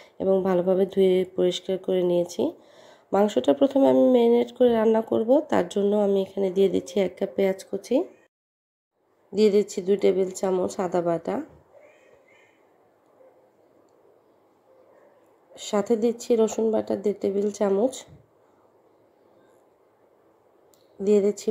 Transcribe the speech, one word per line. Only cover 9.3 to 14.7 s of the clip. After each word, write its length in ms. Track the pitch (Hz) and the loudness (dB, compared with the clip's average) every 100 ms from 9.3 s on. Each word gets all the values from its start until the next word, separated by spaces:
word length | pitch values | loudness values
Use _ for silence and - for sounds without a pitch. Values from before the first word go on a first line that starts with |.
দিয়ে 160 | 190 214 208 | 2 4 4
দিচ্ছি 220 | 196 - 180 | 0 -4 -2
দুই 100 | 196 | 0
টেবিল 260 | 196 185 185 190 | 2 0 -2 -4
চামচ 340 | 196 185 196 - 180 | -4 -2 -4 -4 -4
আদা 160 | 180 170 | -2 -2
বাটা, 280 | 165 185 220 320 - _ - - _ _ _ _ _ _ _ _ _ _ _ _ _ - _ _ _ _ _ _ _ _ _ _ _ _ _ _ | -4 -4 -8 -10 -18 _ -20 -20 _ _ _ _ _ _ _ _ _ _ _ _ _ -20 _ _ _ _ _ _ _ _ _ _ _ _ _ _